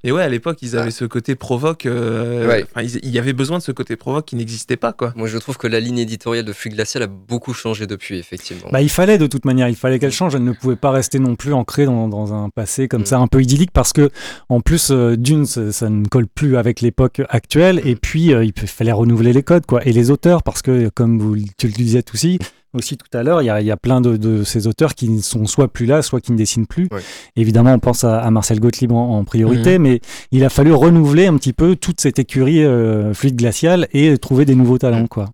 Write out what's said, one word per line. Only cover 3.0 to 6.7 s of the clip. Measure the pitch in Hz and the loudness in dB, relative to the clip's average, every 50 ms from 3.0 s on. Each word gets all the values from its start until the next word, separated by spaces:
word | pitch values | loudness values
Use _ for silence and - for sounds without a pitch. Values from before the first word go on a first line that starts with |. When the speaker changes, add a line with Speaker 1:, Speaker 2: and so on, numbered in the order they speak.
| - | -8
Speaker 1:
il | 139 | -4
y | 120 120 | -4 -2
avait | 120 135 135 | -2 -2 -4
besoin | 127 135 135 170 180 | -4 -4 -4 -4 -6
de | - | -6
ce | - | -8
côté | 127 - 123 - 120 | -8 -8 -8 -8 -8
provoque | - - 131 135 151 156 | -8 -6 -6 -6 -6 -6
qui | - - | -6 -8
n'existait | 117 117 110 117 110 - - 123 | -8 -8 -8 -10 -12 -6 -6 -6
pas, | 123 - 120 107 | -4 -4 -6 -4
quoi. | - 123 117 120 | -4 -6 -6 -6
Speaker 2:
Moi, | 113 110 | -6 -8
je | 110 110 | -6 -6
trouve | 113 - - 131 | -8 -8 -10 -12
que | - - | -6 -6
la | 117 113 113 | -4 -2 -2
ligne | 113 120 123 120 | -4 -4 -4 -4
éditoriale | 117 110 113 104 - 120 117 117 110 | -4 -4 -6 -10 -6 -6 -6 -4 -6
de | 107 101 | -8 -12
Flux | - - 113 | -12 -12 -10